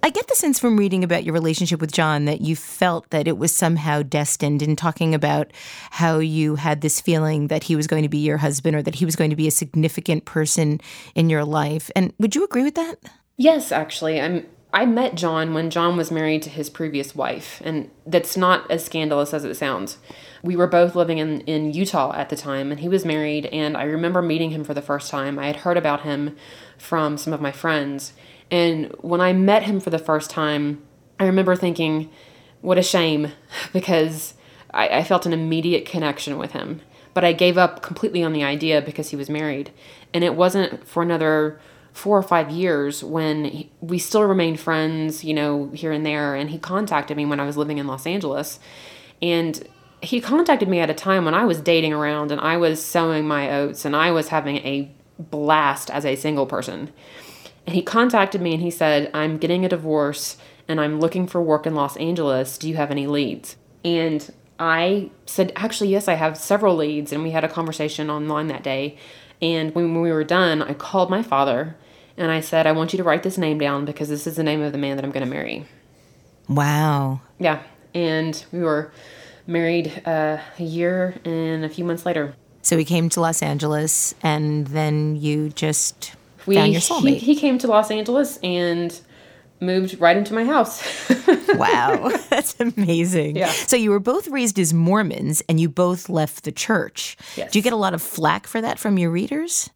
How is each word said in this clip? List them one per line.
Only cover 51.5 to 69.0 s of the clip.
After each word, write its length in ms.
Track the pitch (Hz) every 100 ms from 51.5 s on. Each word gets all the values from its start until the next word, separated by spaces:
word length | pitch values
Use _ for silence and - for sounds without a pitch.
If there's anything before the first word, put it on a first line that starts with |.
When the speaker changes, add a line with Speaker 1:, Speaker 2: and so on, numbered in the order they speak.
| 160
Speaker 2:
dating 320 | 151 165 156
around 380 | 151 151 151 147
and 60 | 147
I 160 | 156 170
was 260 | 165 156
sowing 420 | - 175 165 156 151
my 220 | 147 139
oats 340 | 143 143 143 147
and 100 | 147
I 160 | 165
was 160 | 165 156
having 280 | 160 143 143
a 340 | 135 139 139 - _ -
blast 680 | 160 151 147 156 143 139 -
as 160 | 139 143
a 100 | 135
single 280 | 151 147 135
person. 460 | - - 87 147 - - - - - - - -
And 80 | 175
he 60 |
contacted 580 | - 226 240 233 196 202
me 120 | 180
and 80 | 160
he 80 | 175
said, 400 | 170 160 147 147
"I'm 240 | 151 156 156
getting 260 | 160 175 185
a 40 |
divorce 680 | 175 156 151 143 147 - - - - -
and 140 | 160
I'm 180 | 151 156
looking 280 | 165 185 180
for 140 | 180
work 260 | 170 151 160
in 80 | 156
Los 200 | 143 -
Angeles. 600 | 160 170 147 131 131 -
Do 100 | 156
you 80 | 156
have 140 | 147
any 160 | 143 139
leads?" 500 | 147 131 - - - _ _ 175
And 480 | 170 165 151 151 - _ -
I 540 | 165 160 175 202 185 - -
said, 240 | - 185 -
"Actually, 360 | 220 220 202
yes, 160 | 196 202
I 80 | 160
have 220 | 160 156
several 380 | - 202 208 170
leads." 380 | 151 151 147
And 80 | 147
we 100 | 160
had 120 | 160
a 40 | 156
conversation 600 | 165 165 156 151 151 151
online 380 | 151 151 151 156
that 160 | 135
day. 340 | 139 135 143 147